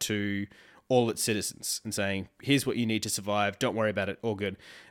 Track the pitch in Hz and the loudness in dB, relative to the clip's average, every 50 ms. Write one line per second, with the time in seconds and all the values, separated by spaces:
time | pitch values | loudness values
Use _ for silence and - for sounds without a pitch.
0 | - - 107 104 101 101 101 98 101 - - - - - - - _ - 131 123 | -4 -2 0 0 0 0 -2 -4 -4 -6 -10 -20 -20 -20 -20 -18 _ 4 4 4
1 | 117 113 - - - 120 110 98 - - - - - - - - - 110 - 107 | 4 4 0 0 0 0 0 0 -2 -4 -8 -8 -6 -6 -6 -4 -6 -6 -2 -2
2 | 98 98 98 98 98 - _ - - 131 139 131 - 120 - 120 117 110 110 107 | 0 0 0 -2 -4 -8 _ -8 2 2 2 4 4 0 0 0 0 0 0 0
3 | - 107 - - 98 104 104 104 101 101 95 - 131 117 95 113 110 107 95 101 | 0 -2 -4 -4 -2 0 0 2 2 0 0 0 -2 0 2 2 0 0 0 0
4 | 95 98 - - - 113 104 95 104 95 98 - - - - - - - | -2 -2 -4 -4 -4 -4 -2 -2 -4 -4 -6 -8 -16 -20 -20 -20 -20 -8